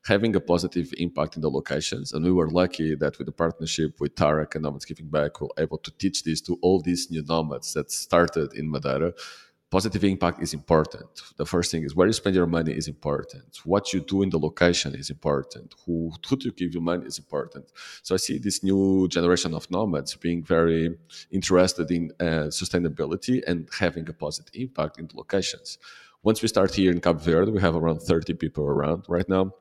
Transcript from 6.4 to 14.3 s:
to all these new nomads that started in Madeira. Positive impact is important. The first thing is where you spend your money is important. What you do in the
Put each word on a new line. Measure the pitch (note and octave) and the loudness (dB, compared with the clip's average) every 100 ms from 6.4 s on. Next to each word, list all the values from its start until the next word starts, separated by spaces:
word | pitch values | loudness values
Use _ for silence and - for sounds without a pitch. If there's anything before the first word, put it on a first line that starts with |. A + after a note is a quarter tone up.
to | - F2 | -4 0
all | F2+ F#2+ | 2 2
these | E2 F2+ - | 2 -2 -4
new | D#2+ | -8
nomads | D2 E2 D#2 C2+ - | -2 -2 -2 -6 -6
that | D#2 C#2+ | -8 -6
started | - - E2+ E2+ E2 C#2+ | -8 2 4 4 2 -4
in | - D#2 | -6 -6
Madeira. | D2 C#2+ C2+ E2+ E2+ - - - _ _ | -4 -2 -2 -2 -4 -18 -18 -20 _ _
Positive | F#2 G2+ F#2+ | 0 0 2
impact | G2 F#2+ F2 - | 2 2 0 0
is | E2+ | -6
important. | D2+ - D#2+ D2+ - - - - - | -8 4 4 4 -6 -16 -20 -20 -8
The | D2+ | -2
first | F2 F2 | 0 0
thing | E2 | -4
is | C#2+ D#2+ | -2 4
where | F#2 | 4
you | |
spend | G#2+ G2+ F#2 | 4 2 2
your | E2+ | 2
money | E2 D#2+ | 2 0
is | D2 D#2 | -4 -6
important. | C#2 D2+ C#2+ - - _ - | -6 -4 -4 -6 -18 _ -14
What | D#2+ G2 - | 0 0 2
you | F#2+ | -4
do | D#2 F#2+ | -2 0
in | |
the | G2 | 2